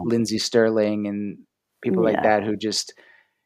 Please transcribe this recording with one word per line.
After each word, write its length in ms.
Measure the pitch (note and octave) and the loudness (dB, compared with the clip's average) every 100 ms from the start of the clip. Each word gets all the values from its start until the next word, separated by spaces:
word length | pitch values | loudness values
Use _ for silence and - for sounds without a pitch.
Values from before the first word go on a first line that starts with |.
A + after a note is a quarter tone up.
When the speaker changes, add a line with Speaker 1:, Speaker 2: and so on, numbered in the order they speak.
Speaker 1:
Lindsey 340 | A#2 A#2 G#2+ G#2+ | -2 0 0 -2
Stirling 680 | - A#2+ A2 A2 G#2 G#2 G#2 | 0 2 4 4 0 0 -4
and 300 | G2+ G2+ - - _ _ _ | -4 -6 -10 -18 _ _ _
people 220 | - F#3 | -2 0
like 120 | A2+ - | 2 2
Speaker 2:
Yeah. 80 | |
Speaker 1:
that 200 | A2 G#2+ | 2 2
who 120 | G#2+ G2+ | 0 -4
just, 360 | G#2+ F#2+ - - - _ _ _ | -4 -4 -6 -12 -20 _ _ _